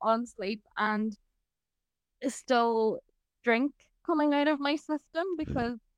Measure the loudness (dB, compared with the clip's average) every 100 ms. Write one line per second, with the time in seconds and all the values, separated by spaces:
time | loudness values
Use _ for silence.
0 | 0 0 -2 -8 -6 -6 _ -4 -2 0
1 | -2 -6 _ _ _ _ _ _ _ _
2 | _ -8 -6 -4 2 2 4 2 0 -2
3 | -8 _ _ _ 0 2 0 -4 _ _
4 | -2 2 2 2 2 0 0 -2 -2 -6
5 | _ -6 -4 -4 -4 -2 -4 -6 _